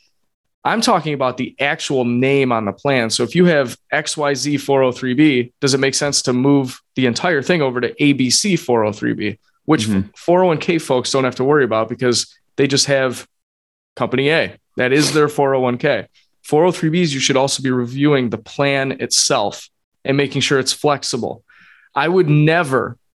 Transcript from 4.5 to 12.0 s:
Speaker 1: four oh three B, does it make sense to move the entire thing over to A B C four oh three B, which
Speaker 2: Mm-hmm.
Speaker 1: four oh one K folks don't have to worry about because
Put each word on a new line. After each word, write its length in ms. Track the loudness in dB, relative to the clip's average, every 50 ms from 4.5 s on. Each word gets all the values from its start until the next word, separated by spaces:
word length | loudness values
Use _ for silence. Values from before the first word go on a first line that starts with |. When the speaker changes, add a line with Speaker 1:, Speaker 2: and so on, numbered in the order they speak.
| -4 -4
Speaker 1:
four 240 | 0 0 2 2 2
oh 80 | 2 0
three 200 | -2 -6 -4 2
B, 380 | 4 4 4 4 2 -2 -4 _ _
does 140 | 0 0 2
it 60 | 2
make 140 | 2 0 0
sense 260 | 0 -2 -2 -2 -2 -2
to 80 | 0 0
move 460 | 2 2 4 4 2 2 -2 -8 -14 _ _ _
the 100 | 0 0
entire 360 | 0 0 0 -2 -2 -2 -2
thing 200 | 0 0 0 0
over 200 | 0 0 -2 -2
to 200 | -4 -4 -2 0
A 120 | 2 2 2
B 160 | 2 0 0
C 260 | 0 0 0 0 0
four 300 | -2 0 0 0 2 2
oh 80 | 0 -2
three 200 | -4 -4 -4 -4
B, 260 | -2 -4 -6 -8 -8 _ _ _ _ _
which 220 | 0 0 0 2 0
Speaker 2:
Mm-hmm. 220 | 0 0 -2 -4 _
Speaker 1:
four 280 | -10 0 2 2 4 4
oh 40 | 2
one 120 | 0 0
K 180 | -2 -2 -2 -2
folks 320 | 0 0 -2 -2 0 0
don't 140 | -2 0 0
have 100 | 0 -2
to 80 | -2 0
worry 220 | 2 4 2 2
about 240 | 2 0 -2 -2 -2
because 440 | -4 -2